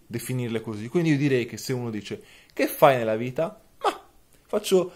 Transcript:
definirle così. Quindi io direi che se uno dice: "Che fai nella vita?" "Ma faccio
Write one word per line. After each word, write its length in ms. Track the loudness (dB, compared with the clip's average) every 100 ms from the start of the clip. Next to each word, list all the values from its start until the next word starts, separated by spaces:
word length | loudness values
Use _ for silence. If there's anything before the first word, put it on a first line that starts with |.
| -12
definirle 540 | -10 -6 -4 -4 -4
così. 280 | -6 -8 -4
Quindi 220 | 0 2
io 60 | 2
direi 300 | 2 2 0
che 100 | -6
se 160 | -6
uno 180 | -6 -4
dice: 320 | -6 -8 -12 -14 -20 -14
"Che 140 | -4 -2
fai 300 | 6 6 6
nella 200 | 2 -2
vita?" 440 | -2 -4 -6 -6 _ -6
"Ma 180 | -4 -4 -10 _ _ _
faccio 500 | _ -6 2 2 2